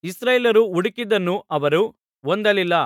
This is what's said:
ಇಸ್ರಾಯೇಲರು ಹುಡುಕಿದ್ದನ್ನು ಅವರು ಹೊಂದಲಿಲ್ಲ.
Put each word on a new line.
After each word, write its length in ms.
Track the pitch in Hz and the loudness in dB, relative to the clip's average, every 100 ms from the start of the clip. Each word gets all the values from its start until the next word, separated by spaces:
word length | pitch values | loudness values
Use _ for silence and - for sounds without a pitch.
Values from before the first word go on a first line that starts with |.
ಇಸ್ರಾಯೇಲರು 640 | 170 185 240 254 240 220 226 | -14 -6 0 2 4 4 2
ಹುಡುಕಿದ್ದನ್ನು 720 | 175 196 214 220 208 175 190 - | 0 -4 -6 -2 -2 0 -4 -4
ಅವರು 380 | 151 143 156 220 _ _ _ | -2 0 0 0 _ _ _
ಹೊಂದಲಿಲ್ಲ. 500 | 139 196 214 202 180 170 | -6 -2 0 0 0 0